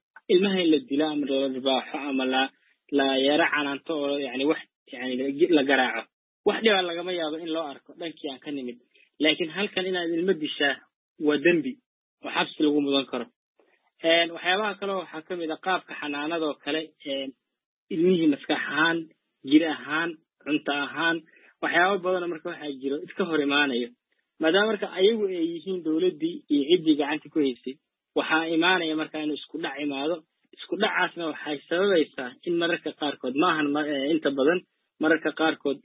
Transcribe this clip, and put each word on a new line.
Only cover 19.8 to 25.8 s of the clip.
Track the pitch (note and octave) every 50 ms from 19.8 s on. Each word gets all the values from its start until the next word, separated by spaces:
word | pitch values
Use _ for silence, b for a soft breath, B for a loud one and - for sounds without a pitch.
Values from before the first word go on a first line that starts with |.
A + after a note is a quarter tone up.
| B2 C3+ D3+ D#3+ E3+ E3+ D#3+ - _ _ _
cunto | _ - C3+ D3+ D3 - -
ahaan, | C#3+ C#3+ C#3+ C3 - D3 E3 E3 E3 E3 - b b b b b b b
waxyaabo | E3 C#3+ - E3+ F3+ F#3+ G3+ F#3
badan | E3+ F#3 F#3 F3+ F3
oo | E3+
marka | D#3+ D#3 - F3
waxaa | E3 - D3 D3 C3+ B2+
jiro | C3+ C3+ C#3 D#3+ F3+
iska | - - - F#3+
hor | E3+ D#3+ D3+
imaanayo. | C#3 C#3+ C#3+ D3 D3 C#3 B2 A#2+ A#2+ A#2+ - _ _ _ _ _ _ _ _ -
Maadaama | D#3+ D#3+ F3 G3+ G#3+
marka | A3 G#3+ G3 G3+ -
ayagu | - F#3 F#3+ G#3+ A#3 G#3+ G#3
ay | F#3+ F#3 E3+ D#3+
yihiin | E3+ E3+ E3 D3+ F#3+ F#3 F3+